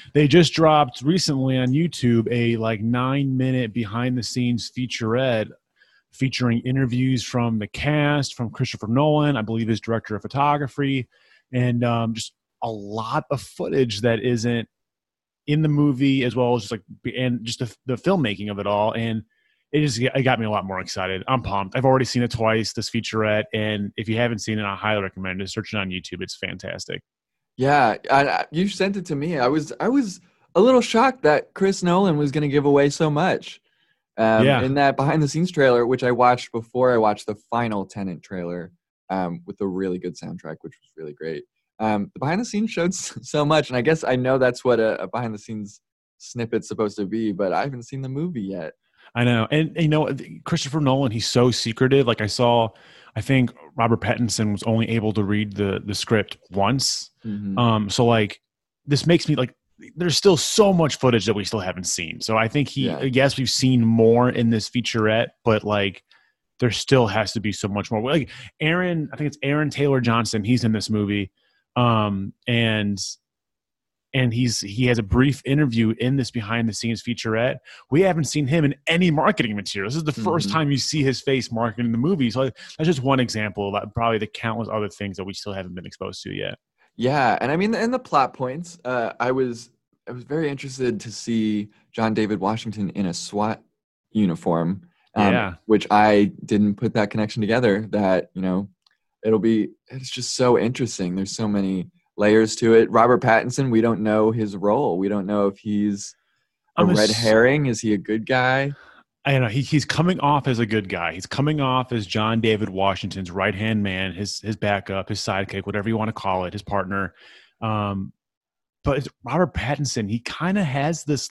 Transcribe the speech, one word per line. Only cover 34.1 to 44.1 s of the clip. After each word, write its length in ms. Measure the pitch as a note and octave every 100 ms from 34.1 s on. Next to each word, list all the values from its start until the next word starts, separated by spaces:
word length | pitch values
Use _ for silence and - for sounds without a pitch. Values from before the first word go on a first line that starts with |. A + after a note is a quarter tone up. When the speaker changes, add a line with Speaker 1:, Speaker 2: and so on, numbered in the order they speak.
| -
Speaker 2:
um, 280 | A2 A2 C3
Speaker 1:
Yeah. 160 | B2+
Speaker 2:
in 140 | C3 C#3+
that 200 | C#3 C3+
behind-the-scenes 560 | C#3+ D#3 C#3+ D#3 F3+
trailer, 340 | D3+ C3+ A#2+ A#2+
which 180 | B2+
I 80 | B2
watched 400 | A#2+ B2 B2 -
before 420 | A#2 A2+ B2 B2+
I 40 | A#2+
watched 280 | G#2+ G#2 -
the 100 | G#2 -
final 360 | A#2 A#2 G2+ F#2
Tenet 380 | G#2 F#2+ D#2+
trailer, 480 | - F#2 F2 F2 F2+ _ _ _ -
um, 320 | F#2+ F2 F2 G2+
with 140 | G2+
a 80 | G2
really 300 | F#2 F#2+ F2+
good 160 | F2+ D2
soundtrack, 420 | F2 F2+ D#2 -
which 140 | D3+ _
was 100 | _ D#2+
really 180 | D#2
great. 300 | D2 D#2+ D2+ - _ _ -
Um, 320 | A2 G#2 F#2+
the 60 | -
behind-the-scenes 500 | C#3 F#3+ A#3+ G#3 A3+
showed 200 | - F3
<laughs> 40 |
s-, 240 | - - -
so 200 | - D3
much, 260 | D3 D#3 C#3+
and 60 | B2+
I 40 |
guess 220 | C3 D#3+
I 120 | B2